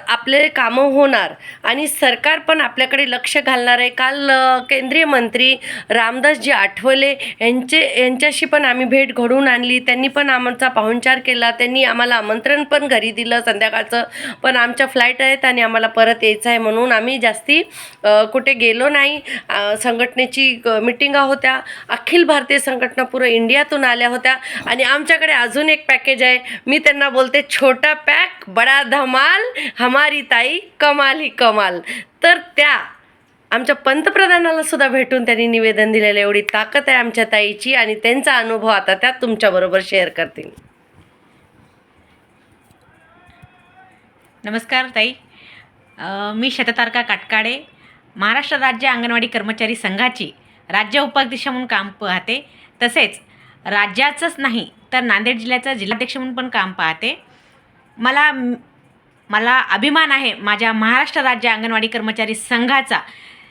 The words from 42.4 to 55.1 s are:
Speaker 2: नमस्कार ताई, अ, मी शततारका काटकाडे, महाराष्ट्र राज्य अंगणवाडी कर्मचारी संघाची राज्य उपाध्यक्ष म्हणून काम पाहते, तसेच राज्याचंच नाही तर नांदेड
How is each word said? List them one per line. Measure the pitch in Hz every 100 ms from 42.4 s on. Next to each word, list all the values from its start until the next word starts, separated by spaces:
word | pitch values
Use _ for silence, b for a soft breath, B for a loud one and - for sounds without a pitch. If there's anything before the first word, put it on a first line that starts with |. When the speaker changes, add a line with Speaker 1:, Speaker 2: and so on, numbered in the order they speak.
| _ _ _ _ _ _ _ 339 359 698 - 719 719 _ - _ _ _ _ _
Speaker 2:
नमस्कार | 208 226 226 262 254 233
ताई, | 226 262 _ B B B B _ _ -
अ, | 170 196 208 214
मी | 254
शततारका | - 240 226 233 240
काटकाडे, | 233 196 - 220 220 269 311 _ b b _ 196
महाराष्ट्र | 202 247 277 285
राज्य | 262 233 269
अंगणवाडी | 240 240 233 233
कर्मचारी | 233 208 220 220 233
संघाची | 196 196 247 240 151 - b b b
राज्य | 190 208 277
उपाध्यक्ष | 277 277 254 240 277
म्हणून | 254 254
काम | 214 202
पाहते, | 190 202 180 185 262 - b b -
तसेच | 240 302 208 - _ b b b -
राज्याचंच | 202 202 190 285 285 330 320
नाही | 277 226 - _ -
तर | 254
नांदेड | 240